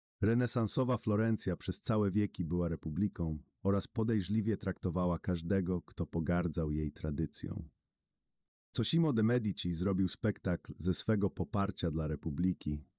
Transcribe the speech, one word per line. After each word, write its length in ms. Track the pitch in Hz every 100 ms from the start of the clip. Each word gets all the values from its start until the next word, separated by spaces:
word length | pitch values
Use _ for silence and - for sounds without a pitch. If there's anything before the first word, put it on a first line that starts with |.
| _ _
Renesansowa 760 | 101 120 123 123 107 - 127 117
Florencja 580 | - 104 113 110 - 87
przez 240 | - -
całe 300 | - 107 101
wieki 340 | 98 104 -
była 240 | 80 87 85
republiką 680 | 85 78 76 101 - 80 76 - _
oraz 240 | 98 98 -
podejrzliwie 720 | 113 113 110 90 110 104 101
traktowała 600 | 98 - 95 85 90 82
każdego, 640 | - 87 85 98 90 90
kto 240 | - - 85
pogardzał 680 | 85 78 87 85 80 78
jej 200 | 76 76
tradycją. 760 | - 78 73 78 - - - 78 _ _ _ _ _ _ _ _ _ _
Cosimo 400 | - 110 165 160
de' 100 | 113
Medici 520 | 110 123 107 - 87
zrobił 340 | 82 95 95 92
spektakl 680 | - 110 - 90 87 - -
ze 160 | 90
swego 360 | - - 107 98
poparcia 600 | - 85 101 98 - 85
dla 160 | 78 76
republiki, 760 | 76 80 71 92 - 76 76 -